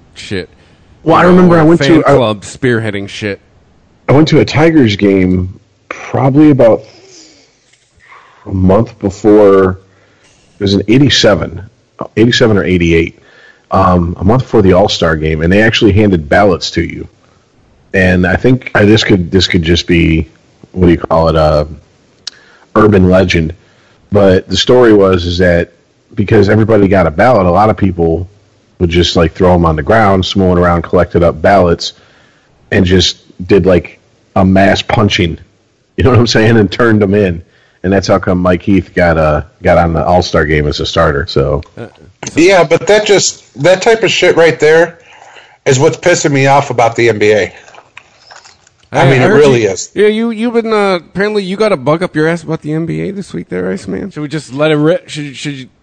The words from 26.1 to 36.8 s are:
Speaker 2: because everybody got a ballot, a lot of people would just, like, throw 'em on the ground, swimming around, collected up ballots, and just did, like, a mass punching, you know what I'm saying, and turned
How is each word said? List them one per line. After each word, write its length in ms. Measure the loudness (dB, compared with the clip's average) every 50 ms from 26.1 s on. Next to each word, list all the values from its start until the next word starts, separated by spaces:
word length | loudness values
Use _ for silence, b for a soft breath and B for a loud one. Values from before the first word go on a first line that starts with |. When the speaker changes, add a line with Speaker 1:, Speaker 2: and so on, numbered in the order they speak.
| -8
Speaker 2:
because 340 | -6 -2 0 2 2 2 2
everybody 400 | 2 0 2 2 2 2 2 2
got 180 | 2 0 0
a 40 | 0
ballot, 360 | 0 0 0 2 2 2 2
a 40 | 0
lot 200 | 2 2 2 0
of 60 | 0
people 520 | -2 -2 -4 -2 -2 -2 -2 -2 -4 -6 -10 _ _ _ _ _ _ _ _ _ -4
would 100 | -4 -2
just, 240 | 0 0 0 0 0
like, 180 | 0 0 -2
throw 220 | 0 0 0 2 2
'em 100 | 2 2
on 120 | 0 -2
the 60 | -2
ground, 420 | -2 0 0 2 2 2 0 0 -2
swimming 340 | -2 -2 0 0 0 2 0
around, 240 | 0 0 0 -2
collected 400 | -4 -4 -2 -2 -2 0 0 0
up 180 | 0 0 0 -2
ballots, 520 | 0 0 2 2 2 0 0 -2 -6 -12 -14 b b b b b b b b b b b b b _ -4
and 120 | -2 -2 0
just 640 | 2 2 0 0 -2 -6 _ _ _ _ -10 -4
did, 200 | 0 0 2 2
like, 340 | 2 0 0 -2 -6 -18 _ _ _ _ _ _ _ -4
a 100 | 0 0
mass 380 | 2 2 2 2 2 0 -2
punching, 560 | -4 -4 -2 0 0 0 0 -2 -4 -4 -6 -8 -16 _ _ _ _ _ _ _ _ _ _
you 80 | -2 0
know 60 | 2
what 80 | 2 2
I'm 80 | 2
saying, 300 | 2 2 0 2 2 2
and 140 | 2 2 0
turned 320 | 0 -2